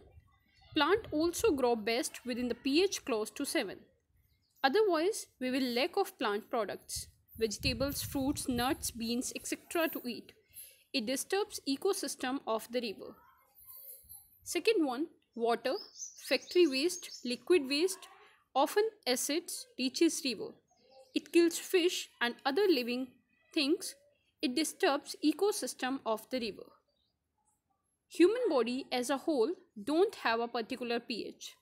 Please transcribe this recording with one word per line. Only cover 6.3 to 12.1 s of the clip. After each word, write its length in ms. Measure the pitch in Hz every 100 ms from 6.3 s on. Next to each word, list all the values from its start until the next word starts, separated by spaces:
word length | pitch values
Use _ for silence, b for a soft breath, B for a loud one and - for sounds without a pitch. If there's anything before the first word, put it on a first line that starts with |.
| 202 -
products, 560 | 240 202 - - - - _ _ -
vegetables, 640 | 220 - 269 233 277 277
fruits, 480 | - 285 262 294 -
nuts, 400 | 240 247 320 -
beans, 420 | 226 226 240 -
et 120 | 269 -
cetera 420 | 302 - 349 320
to 180 | - 240
eat. 280 | - - - B B B B B
It 140 | 269 220
disturbs 520 | 269 - 392 427 - -
ecosystem 720 | 269 381 392 269